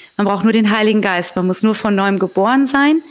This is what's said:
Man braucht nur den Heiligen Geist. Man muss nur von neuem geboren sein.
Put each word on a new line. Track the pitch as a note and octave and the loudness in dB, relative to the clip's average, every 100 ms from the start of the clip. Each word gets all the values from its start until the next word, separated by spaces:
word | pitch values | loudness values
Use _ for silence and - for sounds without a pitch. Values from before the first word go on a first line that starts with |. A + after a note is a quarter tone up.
| - - | -14 -4
Man | G3+ | -2
braucht | G3 | 0
nur | A3 | 0
den | A3 G#3 A3 | 2 2 2
Heiligen | G#3+ A3 | 2 0
Geist. | G3 F3 F3 F#3+ | 0 -2 -4 -4
Man | F3+ | -2
muss | F3+ | 0
nur | A3 G#3+ | -2 -2
von | A3 | -2
neuem | G3 G3 F#3+ | 0 0 0
geboren | F#3 F#3+ G#3 C4 C4+ | -2 0 0 2 0
sein. | C#4 C#4+ D#4+ - | 2 2 0 -4